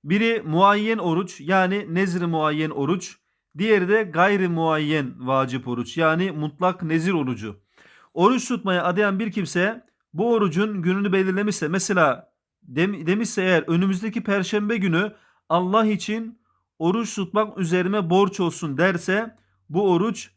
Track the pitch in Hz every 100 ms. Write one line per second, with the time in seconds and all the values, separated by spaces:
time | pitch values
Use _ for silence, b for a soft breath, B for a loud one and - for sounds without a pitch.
0 | 143 202 226 226 - 160 196 208 214 226
1 | 175 165 185 - 147 190 185 202 160 170
2 | 190 175 175 165 156 151 156 139 139 185
3 | - - _ _ _ 147 214 208 180 214
4 | 208 165 185 202 180 165 165 156 151 156
5 | 131 120 127 131 131 127 123 120 117 165
6 | 160 160 190 156 151 - 180 180 160 165
7 | 170 180 131 110 107 98 _ b b b
8 | b - 190 254 - 240 190 180 170 180
9 | 208 196 220 214 170 175 190 233 _ _
10 | _ 151 233 226 202 156 214 208 170 190
11 | 202 190 190 185 208 - 156 185 185 185
12 | 151 123 _ _ _ _ - 127 185 190
13 | 156 202 233 - 185 170 151 170 190 185
14 | 220 226 - 202 185 214 208 226 185 165
15 | 208 b b b _ 170 180 214 220 208
16 | - 220 226 - _ _ _ _ 165 214
17 | 226 - 175 202 208 196 170 180 180 214
18 | 170 185 196 196 175 165 156 135 180 175
19 | - 196 226 _ _ _ _ 160 202 170
20 | 214 202 -